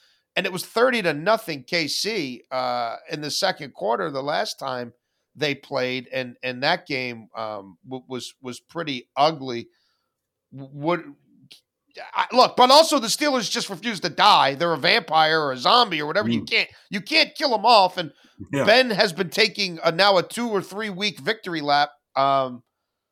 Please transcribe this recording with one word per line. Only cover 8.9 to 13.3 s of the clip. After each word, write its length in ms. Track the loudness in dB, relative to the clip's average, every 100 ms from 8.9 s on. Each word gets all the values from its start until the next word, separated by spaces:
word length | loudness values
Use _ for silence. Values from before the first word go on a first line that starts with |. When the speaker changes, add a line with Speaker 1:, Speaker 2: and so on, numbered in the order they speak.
| -10 -8 0
Speaker 1:
ugly. 520 | 0 0 -6 -8 -10 _ _ _ _ _ _ _ _
W-, 160 | -20 -18
what, 320 | -6 -4 -2 -6 -20 _ _ _ -20 _ _ _ -20 -8
I, 120 | -4 2
look, 240 | 4 4 6
but 140 | 8
also 280 | 8 6 2
the 80 | 0
Steelers 420 | 0 0